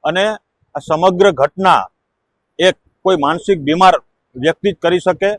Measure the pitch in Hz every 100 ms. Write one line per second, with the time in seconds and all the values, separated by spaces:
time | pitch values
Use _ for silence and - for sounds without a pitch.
0 | 147 175 208 214 _ _ _ 147 - 156
1 | 185 180 202 175 143 - 190 143 95 _
2 | _ _ _ _ _ - 180 180 _ _
3 | 190 185 143 170 - 190 139 160 185 160
4 | _ _ _ 127 143 160 202 185 170 180
5 | 185 175 196